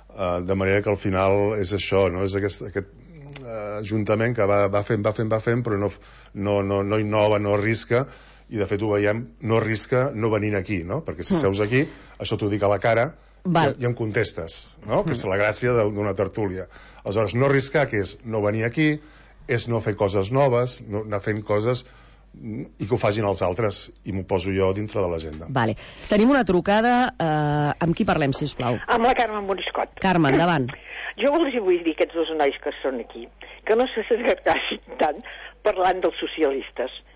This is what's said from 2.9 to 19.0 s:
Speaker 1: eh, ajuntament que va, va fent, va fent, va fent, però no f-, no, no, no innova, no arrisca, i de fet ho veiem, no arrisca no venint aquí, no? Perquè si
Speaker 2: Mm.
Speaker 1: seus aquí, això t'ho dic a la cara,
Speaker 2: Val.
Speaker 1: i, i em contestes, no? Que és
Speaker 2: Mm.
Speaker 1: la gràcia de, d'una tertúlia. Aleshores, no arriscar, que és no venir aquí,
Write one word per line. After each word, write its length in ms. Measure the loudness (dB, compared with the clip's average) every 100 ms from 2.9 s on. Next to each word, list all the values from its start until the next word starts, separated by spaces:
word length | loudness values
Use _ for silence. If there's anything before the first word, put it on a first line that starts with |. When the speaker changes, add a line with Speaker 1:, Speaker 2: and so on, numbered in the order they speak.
| -16 -20 -20 -18
Speaker 1:
eh, 260 | -16 -12 -10 -8 -8
ajuntament 500 | -4 -2 0 2 2
que 140 | 2 2
va, 140 | 4 2
va 140 | 0
fent, 220 | 0 0
va 80 | 0
fent, 160 | 0 0
va 120 | 0
fent, 160 | 0 0
però 140 | 0 0
no 140 | -2
f-, 80 | -4 -16 -20 -14
no, 300 | -4 0 2
no, 160 | 2 0
no 160 | 2 0
innova, 400 | 0 2 4 4
no 140 | 2
arrisca, 520 | 2 2 -2 0 0 0 -10 -20 -20 -10
i 100 | -4
de 80 |
fet 160 | -2 0
ho 80 | 0
veiem, 300 | 2 2 0 -4 -10
no 140 | 0 0
arrisca 460 | 2 -2 0 0 0 -2
no 140 | 0
venint 240 | 0 0 -2
aquí, 240 | -2 -4
no? 200 | -4 -6
Perquè 160 | -6 -8
si 120 | -2 0
Speaker 2:
Mm. 40 |
Speaker 1:
seus 160 | 2 2
aquí, 220 | 0 0 0 -6 -20 -10
això 200 | -6 -2
t'ho 80 | -2
dic 140 | 2
a 60 | 2
la 60 | 2
cara, 300 | 2 2 2 -4 -20 -10
Speaker 2:
Val. 300 | 0 2 2 0
Speaker 1:
i, 60 |
i 20 | -4
em 60 |
contestes, 600 | -2 -2 -2 -2 -4 -10 -12 -14 -16 -2
no? 140 | 0
Que 80 | 0
és 100 | -2
Speaker 2:
Mm. 60 | -2
Speaker 1:
la 80 | 0
gràcia 380 | 0 0 0 2
de, 80 | 2
d'una 220 | 0 -2 -2
tertúlia. 480 | -2 -2 -4 -4 -10 -16 -20 -12
Aleshores, 300 | -4 0 0 2
no 80 | 2
arriscar, 400 | 2 2 0 0
que 140 | 0
és 160 | -4 -6
no 160 | -6 -2
venir 240 | 0 0
aquí, 240 | -2 0 0 0